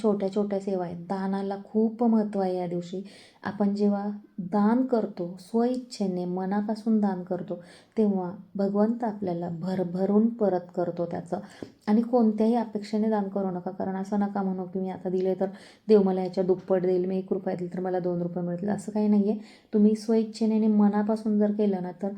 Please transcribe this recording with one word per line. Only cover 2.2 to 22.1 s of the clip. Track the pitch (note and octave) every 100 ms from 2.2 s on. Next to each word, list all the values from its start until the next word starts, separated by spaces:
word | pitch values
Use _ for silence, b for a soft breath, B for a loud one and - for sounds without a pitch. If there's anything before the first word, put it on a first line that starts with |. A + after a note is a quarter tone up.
| G#3 G3+
आहे. | F#3+ F#3
या | F3+
दिवशी | F3 F3 F#3 G3 B B B
आपण | G3+ G#3 G#3 G3+
जेव्हा | G#3 G3+ G#3 G#3 - -
दान | F3 G#3 G#3 A#3+ C4
करतो, | A#3 G#3 - F3 F#3
स्वइच्छेने | - A3+ A#3+ B3+ B3+ - G3 F3+ F3+
मनापासून | F#3 F#3+ G3+ G#3 G#3+ A3+ A3
दान | G3+ F#3
करतो, | F3+ F3+ F3 F3 B B B -
तेव्हा | G#3+ F#3+ F3+ F#3+ - F#3+
भगवंत | G3 G3+ A3 A#3+
आपल्याला | A#3 G#3 F#3 E3+ F3
भरभरून | E3+ F3+ F#3 F3+ F3+ G3 G#3 A3+
परत | - G3+ F3+ F3 -
करतो | F3 E3+ E3+
त्याचं. | F3 F3 F3+ B B B B -
आणि | G#3
कोणत्याही | - B3 A3 G#3+ A3 A#3+
अपेक्षेने | A3 G#3+ G#3 G#3+ A3
दान | G#3+ G3
करू | G3 F#3+
नका, | F3+ F3+
कारण | F#3+ F#3+ F#3+
असं | F#3+ G#3
नका | G3+ G3+
म्हणू | F#3+ F#3
की | F3+ F#3+
"मी | F#3+
आता | F3+ F#3
दिले | F#3 F#3 F#3
तर | G3 F#3+ B B -
देव | G#3+
मला | F#3+ F#3
याच्या | F#3 F#3
दुप्पट | F#3 F#3 - F#3+
देईल, | F3+ F#3 F3+
मी | F#3+
एक | F#3
रुपया | G3 F#3+ F3+
दिला | F3 F3+
तर |
मला | F#3 F#3
दोन | F3 F3
रुपये | F3 F3
मिळतील", | F3 F3 G3+
असं | G3+ -
काही | G#3+ G#3+
नाही | G#3 G3+
आहे. | G#3 B B B
तुम्ही | G#3+ G#3 G#3+
स्वइच्छेने | - A3+ A3 - A3 A3
आणि | A3
मनापासून | G#3 G#3 G#3 G#3+ A3 A3 G#3
जर | G#3
केलं | G#3 G#3 F#3
ना, | F3+
तर | F3 G3+